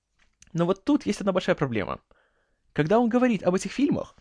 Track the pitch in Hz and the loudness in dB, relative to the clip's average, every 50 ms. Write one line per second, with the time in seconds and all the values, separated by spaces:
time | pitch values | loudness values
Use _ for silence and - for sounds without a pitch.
0 | _ _ _ _ _ _ _ _ - - - 160 170 175 190 190 _ - 285 285 | _ _ _ _ _ _ _ _ -20 -10 -4 -2 0 0 0 -2 _ 0 0 0
1 | - - 202 - 196 202 185 185 - - 175 - 151 135 117 110 90 - 64 - | 0 -2 -6 -2 -2 -2 -2 -2 0 -2 -2 -2 -2 -2 -2 -4 -4 -4 -6 -10
2 | - _ _ _ _ _ _ _ _ _ _ _ _ _ _ - 151 156 202 233 | -12 _ _ _ _ _ _ _ _ _ _ _ _ _ _ -2 0 2 4 4
3 | 247 233 214 247 240 254 233 180 - 180 180 190 - 196 - - 262 349 - - | 4 4 2 2 2 2 2 2 0 0 0 0 -4 -4 -2 0 0 0 0 -2
4 | - - - - | -4 -8 -12 -8